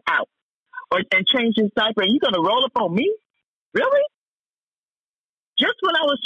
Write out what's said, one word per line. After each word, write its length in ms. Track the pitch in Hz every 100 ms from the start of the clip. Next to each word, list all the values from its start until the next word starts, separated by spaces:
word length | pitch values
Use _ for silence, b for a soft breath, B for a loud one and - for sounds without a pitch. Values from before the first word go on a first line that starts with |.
| -
out 220 | 156 - _ _ _ _ B -
or, 80 | 180 -
and 160 | 190 190
change 280 | 262 233 226
his 120 | 208 240
diaper. 280 | 220 208
And 80 | 190
you 60 | 269
gonna 220 | 254 185
roll 220 | 165 240
up 80 | 262 -
on 180 | 190
me? 200 | 180 370 427 _ _ _ _ _
Really? 280 | - 539 554 587 - _ _ _ _ _ _ _ _ _ _ _ _ _ -
Just 160 | 311 -
when 140 | 370 330
I 80 |
was 160 | 302 285